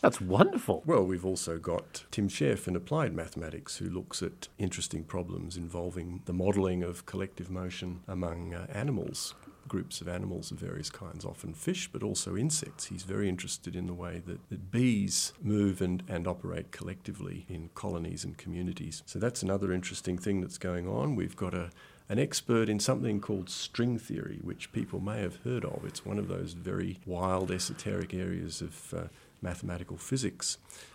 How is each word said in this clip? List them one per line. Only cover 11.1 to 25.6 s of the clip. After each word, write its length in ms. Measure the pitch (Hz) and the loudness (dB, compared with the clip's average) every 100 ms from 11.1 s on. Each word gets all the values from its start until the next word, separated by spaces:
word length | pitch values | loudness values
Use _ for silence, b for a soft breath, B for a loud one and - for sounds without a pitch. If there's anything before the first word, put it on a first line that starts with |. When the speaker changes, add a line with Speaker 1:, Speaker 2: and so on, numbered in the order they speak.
| 87 | -8
Speaker 2:
often 280 | 90 90 - | -8 -8 -8
fish, 360 | - - 185 - | -4 -2 0 -2
but 80 | - | -2
also 360 | 104 101 - 95 | 0 0 0 2
insects. 480 | 147 151 - - | 2 2 -2 -6
He's 180 | - 90 | -8 -6
very 260 | 92 104 101 | -2 2 2
interested 460 | 90 - - 90 | 2 -2 -6 -4
in 140 | 90 90 | -2 -2
the 60 | |
way 280 | 87 87 87 | -4 -4 -6
that, 240 | 90 87 - | -6 -8 -8
that 220 | - 92 | -8 0
bees 640 | 117 127 107 98 - - - | 4 6 6 4 2 0 -2
move 400 | 104 104 101 92 | 2 6 6 6
and, 220 | 92 90 - | 2 2 0
and 220 | 87 87 | 0 0
operate 420 | 90 90 85 - | -2 -2 -4 -6
collectively 760 | - 90 95 - - 92 90 90 | -8 -8 -6 -8 -6 -6 -6 -6
in 220 | 87 82 | -8 -8
colonies 480 | - 98 87 85 85 | -6 -2 -2 -2 -4
and 160 | 90 82 | -6 -8
communities. 640 | - 85 90 90 80 78 - | -6 -2 -2 -2 -6 -8 -8
So 120 | - | 0
that's 240 | 117 - | 0 2
another 300 | 95 98 98 | 2 2 4
interesting 460 | 90 92 95 - 90 | 2 0 -4 -2 0
thing 220 | 104 98 | 2 2
that's 160 | 92 - | 0 -2
going 300 | 92 90 90 | -2 0 0
on. 300 | 107 143 113 | 2 2 2
We've 180 | 90 | 0
got 180 | - 90 | 0 -2
a, 180 | 90 85 b b b - | 0 -4 b b b -2
an 120 | 104 | 2
expert 480 | 160 - - 117 107 | 2 0 4 6 6
in 100 | 104 | 4
something 420 | - 101 120 104 | 4 4 4 2
called 300 | 101 101 92 | 2 0 -2
string 480 | - - - 120 113 | -6 -2 2 4 2
theory, 400 | - - - - | 0 -4 -4 -6
which 300 | - - - | -6 -6 -4
people 300 | 117 113 95 | -2 -2 -2
may 200 | 95 107 | -2 0
have 180 | 92 - | -2 -2
heard 220 | 120 123 | -2 0